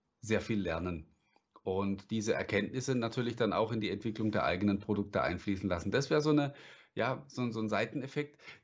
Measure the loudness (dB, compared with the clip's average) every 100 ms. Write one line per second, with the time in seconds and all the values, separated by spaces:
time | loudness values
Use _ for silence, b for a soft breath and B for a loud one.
0 | _ _ 0 0 2 0 0 -2 -2 -6
1 | -10 _ _ _ _ -8 -2 0 0 -2
2 | -2 -2 0 0 2 0 0 -2 0 0
3 | 0 -2 -2 0 2 2 0 0 -2 -2
4 | -4 -2 0 2 2 2 2 2 0 -2
5 | 0 0 0 0 -2 -2 0 -2 0 0
6 | 4 2 4 4 2 B B B B -2
7 | -2 -2 -8 -4 -2 -2 0 0 0 -4
8 | -6 -6 -6 -10 B B